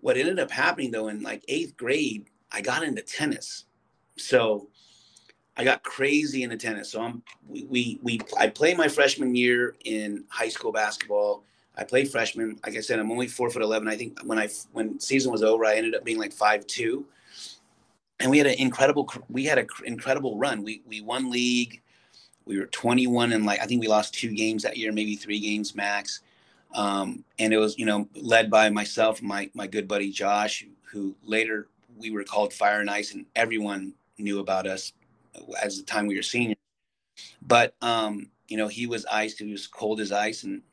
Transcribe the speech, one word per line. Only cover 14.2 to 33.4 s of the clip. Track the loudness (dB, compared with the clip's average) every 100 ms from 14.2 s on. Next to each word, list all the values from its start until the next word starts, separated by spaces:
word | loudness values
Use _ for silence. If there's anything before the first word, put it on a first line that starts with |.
when | -2 0
I, | 0 -4 -8
when | -4 -4 -4
season | 0 2 2
was | 4
over, | 4 6
I | 4
ended | 4 2
up | -2
being, | -2 -4
like, | -4
five | 2 4 4 0
two. | -4 -2 -4 -8 _ _ -18 -18 -18 _ _ _ _ _ -2
And | 4
we | 6
had | 6
an | 4
incredible | 2 4 4 4
cr-, | -2 -6 -8
we | -4
had | 2 2
an | 0
cr-, | -4
incredible | -10 -6 -2 0 0 -2
run. | -2 -2
We, | -6 -10 -12
we | -12
won | -6 -4 -2
league. | 0 4 4 2 -4 _ _ _ -20 -20 _ -6
We | -4
were | -4
twenty-one | -2 2 4 4 4 4
and, | 4
like, | 2 2
I | 0
think | 0
we | 4
lost | 4 4
two | -2 -4
games | -2 -2 0
that | -4 -4
year, | -4
maybe | -2 -2 -4
three | -6 -4
games | -2 -4 -4
max. | -4 -2 -2 -6 -10 -14 _ _ _ _
Um, | -2 0 0 -2 -6 -12 -2
and | 2
it | 4
was, | 4 0
you | 0
know, | 0 -2
led | -6 4 6 8
by | 6 6
myself | 4 0 2 2 2
and | -2
my, | -4 -4
my | -8 -6
good | -4 -2
buddy | -2 -2
Josh, | -2 0 0 0 -4 -10 -20
who | -16 -8 -8 -8
later | -2 0 0 -4 -8 _ _ -16
we | -8
were | -8
called | -2 0 0
Fire | 2 2 2
and | 0
Ice, | -2 -4
and | -8 -6
everyone | 0